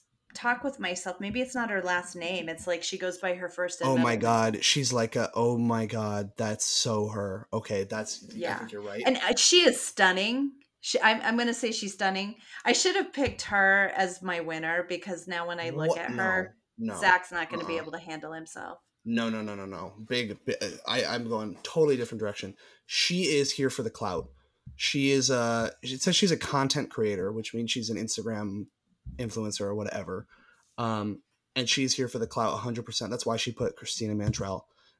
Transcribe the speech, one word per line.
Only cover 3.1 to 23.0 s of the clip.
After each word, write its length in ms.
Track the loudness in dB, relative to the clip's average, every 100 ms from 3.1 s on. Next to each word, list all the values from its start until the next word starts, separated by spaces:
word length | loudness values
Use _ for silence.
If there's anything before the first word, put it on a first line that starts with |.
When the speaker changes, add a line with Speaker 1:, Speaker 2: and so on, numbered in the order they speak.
| -2
Speaker 1:
by 160 | -4
her 140 | -2 -4
first 320 | -4 -4 0
and 80 | 2
Speaker 2:
Oh 80 | 4
my 20 |
Speaker 1:
middle 80 | 4
name. 100 | 4
Speaker 2:
God. 440 | 4 6 4 2
She's 280 | 2 2 2
like 240 | 2 2 0
a, 140 | 0
oh 220 | 2 2 4
my 300 | 2 2 0
God. 460 | -2 -2 -2 -4 -4
That's 300 | -2 0 0
so 420 | 2 2 2 0
her. 400 | -2 -4 -6 -4
Okay, 320 | -6 -2 -2
that's, 400 | -2 -4 -6 -8
I 100 | -10
Speaker 1:
Yeah. 240 | -6 -4 -4
Speaker 2:
think 140 | -6
you're 100 | -10
right. 200 | -8 0 2
Speaker 1:
And, 100 | 2
uh, 160 | 2 4
she 240 | 6 8
is 180 | 8 4
stunning. 720 | -2 4 4 4 0 0 -2 -4 _ _
She, 200 | -4 4
I'm, 200 | 4 4
I'm 160 | 2 0
gonna 160 | 0
say 160 | 0 -2
she's 240 | -2 -6
stunning. 400 | -2 0 0 -4 -10 -16 -2
I 80 | 2
should 240 | 4 4 2
have 160 | 0
picked 300 | 0 -2 -2
her 500 | 0 4 6 6 4 2
as 240 | -2 -2
my 200 | -4 -4
winner 440 | -2 -4 -2 -2 -2
because 400 | -4 -4 -8 -6
now 180 | -4 -4
when 140 | -4
I 100 | -4
look 200 | 0 2
Speaker 2:
What? 80 | 2
Speaker 1:
at 120 | -2
her, 460 | 0 2 2 -2 -10 _ -8
Speaker 2:
No, 180 | -6
no. 60 | 2
Speaker 1:
Zach's 300 | 4 4 2
not 200 | -6 -6
gonna 140 | -6
be 100 | -4
Speaker 2:
Uh-uh. 80 | -4
Speaker 1:
able 100 | -6
to 60 | -10
handle 320 | -10 -10 -10
himself. 460 | -12 -12 -14 -14 -14 _ _
Speaker 2:
No, 260 | -2 0 0
no, 120 | -2
no, 120 | -6
no, 100 | -8
no. 300 | -8 -8 -10 -12 -4
Big, 280 | -4 -2 -6
bi-, 100 | -6 -4 -4 -6 -4
I, 180 | -2
I'm 240 | 0 -2 -2
going 280 | -2 -4 -8
totally 340 | -2 4 4 4
different 240 | 0 -4
direction. 340 | -4 -4 -10 -12 -20 -20 -4
She 360 | 0